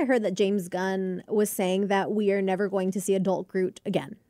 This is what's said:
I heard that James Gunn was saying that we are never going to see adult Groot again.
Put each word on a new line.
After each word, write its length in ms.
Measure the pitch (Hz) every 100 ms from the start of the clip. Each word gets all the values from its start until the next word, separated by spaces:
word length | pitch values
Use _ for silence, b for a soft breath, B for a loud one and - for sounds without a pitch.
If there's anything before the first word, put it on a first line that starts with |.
I 40 | 269
heard 180 | 254
that 100 | 202
James 340 | 185 196 202 180
Gunn 540 | 180 190 190 185 180 -
was 200 | 208 208
saying 360 | - 185 190 202
that 240 | 196 180
we 220 | 214 202
are 100 | 196
never 260 | 190 185 202
going 220 | 196 185
to 100 | 196
see 140 | 185
adult 320 | 190 190 185 -
Groot 340 | 190 185 - -
again. 300 | 175 139 -